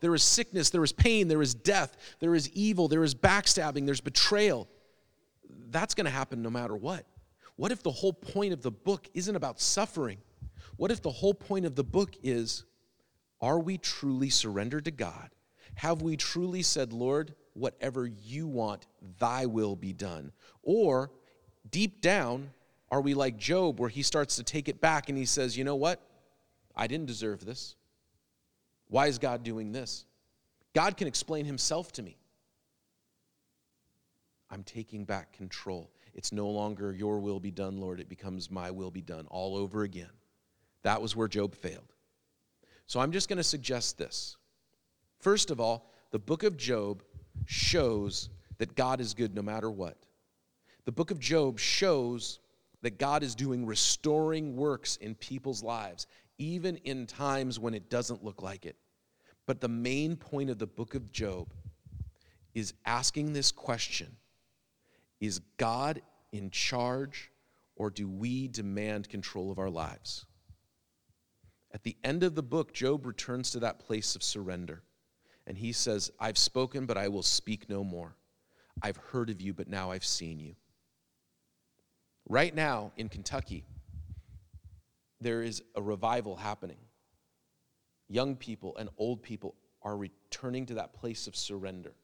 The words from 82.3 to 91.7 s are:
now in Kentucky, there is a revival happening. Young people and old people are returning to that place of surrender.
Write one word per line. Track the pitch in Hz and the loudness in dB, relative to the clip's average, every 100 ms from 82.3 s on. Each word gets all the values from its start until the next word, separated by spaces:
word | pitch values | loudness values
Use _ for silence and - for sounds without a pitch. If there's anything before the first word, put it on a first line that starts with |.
| 110 170 | 2 2
now | 156 156 120 104 - | 2 0 0 -4 -8
in | 110 | -8
Kentucky, | 101 95 - - 87 - - - - - - - - - - - - _ _ _ - | -8 -6 -6 -6 -10 -12 -18 -16 -14 -12 -14 -16 -20 -20 -20 -20 -20 _ _ _ -8
there | 120 117 | -4 -2
is | 117 107 - - | -4 -8 -10 -6
a | |
revival | 101 101 113 123 107 87 | -4 0 0 0 -2 -6
happening. | 104 104 87 71 - _ _ _ _ _ _ _ _ _ _ _ - | -8 -8 -10 -14 -20 _ _ _ _ _ _ _ _ _ _ _ -4
Young | 104 135 131 | -2 0 -2
people | - 107 95 - | -8 -10 -10 -10
and | 107 - | -10 -4
old | 110 120 | -4 -4
people | - 110 98 - _ _ | -8 -10 -10 -14 _ _
are | 104 104 | -8 -6
returning | 98 - - - 131 127 123 | -8 -12 -16 -10 -6 -6 -6
to | 113 | -6
that | - | -8
place | - 120 113 - | -8 -10 -8 -8
of | - | -8
surrender. | - 101 95 | -6 -6 -8